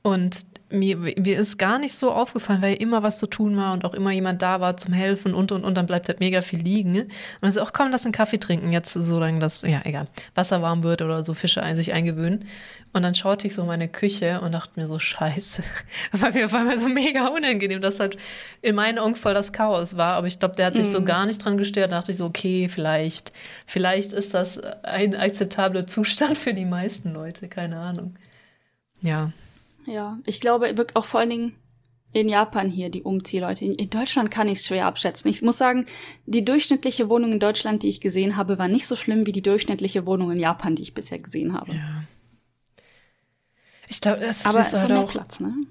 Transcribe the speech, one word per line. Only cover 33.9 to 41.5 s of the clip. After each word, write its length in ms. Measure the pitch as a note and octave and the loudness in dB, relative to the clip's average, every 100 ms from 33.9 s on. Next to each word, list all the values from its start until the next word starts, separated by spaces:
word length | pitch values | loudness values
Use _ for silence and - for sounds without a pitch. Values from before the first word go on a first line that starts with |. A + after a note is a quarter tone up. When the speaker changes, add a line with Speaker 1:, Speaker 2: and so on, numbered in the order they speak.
Speaker 2:
Deutschland 400 | A3 C4 C4+ G#3+ | -2 0 2 0
kann 160 | A3+ G#3+ | 2 0
ich's 180 | G3 - | 0 -2
schwer 220 | F#3 F#3 | 0 0
abschätzen. 420 | - F#3 - G#3 | 2 -2 0 -2
Ich 140 | - | 2
muss 160 | A#3 B3+ | 0 4
sagen, 260 | B3+ B3+ B3 - - - - | 2 2 -2 -12 -18 -16 -2
die 180 | A3+ | 0
durchschnittliche 640 | G3+ D4 D4 C4+ C4 B3+ A3 | 4 2 4 2 2 0 2
Wohnung 260 | A#3 A#3 | 4 4
in 60 | G#3+ | 2
Deutschland, 440 | G#3 G#3+ A3 G#3+ | 2 2 -2 0
die 60 | G3+ | 0
ich 120 | G3 | 0
gesehen 340 | G3 F#3 G3 G3+ | -2 0 0 0
habe, 220 | F#3+ F#3+ | 0 0
war 100 | F3+ | 2
nicht 200 | A#3 - | 2 2
so 80 | A#3+ | -2
schlimm 320 | - A3 G#3 | 2 2 2
wie 40 | |
die 120 | G3 | 2
durchschnittliche 640 | G3 G#3 - G3 F#3+ G3 F3+ | 2 2 2 -2 0 -2 0
Wohnung 240 | F#3+ F3 | 0 2
in 80 | F3 | 2
Japan, 360 | E3 E3 F3 D#3+ | 0 0 0 -2
die 60 | |
ich 140 | E3+ - | -4 -10
bisher 240 | G#3 E3+ | -8 -10
gesehen 340 | - - E3+ | -8 -4 -4